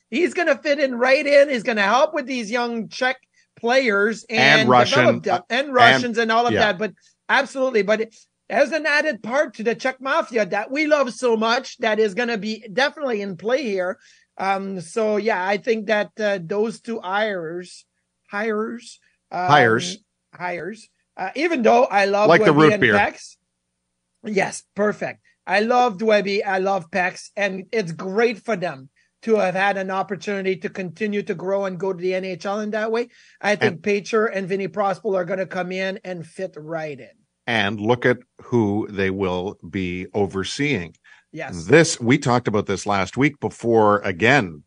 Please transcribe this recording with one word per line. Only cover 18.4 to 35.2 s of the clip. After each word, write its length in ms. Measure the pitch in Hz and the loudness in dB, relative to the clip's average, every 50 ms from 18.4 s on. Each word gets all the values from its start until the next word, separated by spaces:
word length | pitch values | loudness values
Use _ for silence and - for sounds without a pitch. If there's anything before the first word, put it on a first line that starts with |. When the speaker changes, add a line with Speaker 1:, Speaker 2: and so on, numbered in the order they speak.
| 220 226 214 208 220 233 233 233 233 - - _ _ _ _ _ _ - | -4 -2 -2 -4 -4 -6 -8 -12 -16 -20 -20 _ _ _ _ _ _ -10
Speaker 1:
um, 160 | - 175 180 | -6 -2 4
Speaker 2:
Hires. 520 | 180 147 147 127 113 110 120 175 180 190 - _ _ _ _ _ _ - | 6 6 8 8 6 4 2 0 -4 -10 -12 _ _ _ _ _ _ -16
Speaker 1:
hires. 540 | - 175 180 175 165 151 185 220 214 - _ _ _ _ _ _ - | -12 -10 -8 -8 -8 -10 -12 -14 -16 -20 _ _ _ _ _ _ -10
Uh, 120 | 180 190 - | -10 -8 -4
even 280 | 254 311 359 339 269 | -2 -2 -2 0 2
though 220 | 214 220 233 233 254 | 4 6 6 6 4
I 200 | - 185 202 196 | 4 2 2 2
love 240 | 196 202 202 208 151 | 2 2 2 6 6
Speaker 2:
Like 160 | 170 170 214 | 6 6 6
the 80 | 185 | 6
Speaker 1:
Webby 120 | 147 147 156 | 6 6 6
Speaker 2:
root 80 | 151 - | 6 4
Speaker 1:
and 60 | - | 4
Speaker 2:
beer. 120 | 131 113 104 | 2 4 4
Speaker 1:
Pex. 420 | 101 208 302 - - - - - _ _ _ _ _ _ _ _ _ _ _ _ _ _ _ _ _ | 4 2 0 -2 -8 -20 -20 -20 _ _ _ _ _ _ _ _ _ _ _ _ _ _ _ _ _
Yes, 420 | - 220 214 190 185 - - - - _ - | -8 -4 -2 -2 -2 -2 -4 -12 -16 _ -4
perfect. 480 | 196 208 208 190 - - 131 117 _ _ _ _ _ - | 0 0 0 0 -2 -8 -10 -10 _ _ _ _ _ -6
I 140 | 170 185 202 | -2 0 0
loved 420 | 220 226 240 247 247 247 196 175 | 2 2 4 4 2 2 0 0
Webby. 420 | 226 220 208 208 190 202 196 208 214 | 2 2 2 2 2 0 -2 -2 -2
I 140 | 208 190 190 | -2 -2 0
love 320 | 190 196 196 190 160 - | 0 0 -2 -2 -4 -4
Pex, 400 | - 190 180 185 180 - - - - | -4 -2 -2 -2 -4 -8 -18 -12 -6
and 300 | 214 196 196 190 196 190 - | -4 -4 -4 -4 -6 -10 -6
it's 200 | - 226 202 165 | -4 -4 -4 -4
great 520 | 160 160 185 190 190 214 240 240 226 180 - | -8 -10 -8 -4 -2 0 0 0 0 -4 -6
for 100 | - 220 | -6 -4
them 360 | 180 180 170 143 131 131 - _ _ _ _ _ _ | -4 -4 -8 -8 -10 -16 -20 _ _ _ _ _ _
to 140 | - 226 220 | -2 0 2
have 180 | 208 190 185 175 | 2 2 0 0
had 240 | 185 196 202 196 196 | 0 0 0 0 -2
an 120 | 190 190 | -4 -4
opportunity 680 | 190 190 185 - 208 165 - 208 202 196 190 190 190 | -4 -4 -4 -4 -6 -8 -6 -6 -6 -4 -2 -4 -4
to 120 | - - 190 | -4 -6 -10
continue 540 | - 196 190 175 165 - 220 208 208 202 | -8 -8 -10 -8 -8 -6 -6 -4 -4 -4
to 120 | 202 - 196 | -4 -4 -6
grow 300 | 160 175 185 196 196 196 | -6 -4 -2 -2 -2 -2
and 160 | 190 185 165 | -4 -6 -4
go 140 | 196 190 190 | -4 -4 -4
to 40 | 170 | -4
the 140 | 175 185 | -4 -2
N 140 | 185 185 185 | -2 -2 -4
H 180 | 190 180 165 - | -6 -8 -8 -6
L 160 | 202 196 214 | -6 -6 -4
in 120 | 214 214 | -6 -4
that 200 | 208 214 214 226 | -4 -4 -2 -2
way. 160 | 220 233 240 240 _ _ _ _ _ - | -2 -4 -4 -6 _ _ _ _ _ -6
I 160 | - 196 208 | -2 -2 0
think 200 | 208 233 208 180 | 0 0 -2 -2
Speaker 2:
And 60 | - | -2
Speaker 1:
Pacher 440 | - 208 202 202 165 - 233 220 214 | -2 -2 -2 -2 -2 -2 0 0 0
and 200 | 233 214 190 196 | 0 -2 -4 -4
Vinny 220 | 170 196 196 196 175 | -4 -4 -4 -4 -6
Prospal 480 | 165 208 202 196 185 - - 220 190 | -4 -2 -2 -2 -2 -4 -4 -2 -2
are 80 | 185 | -2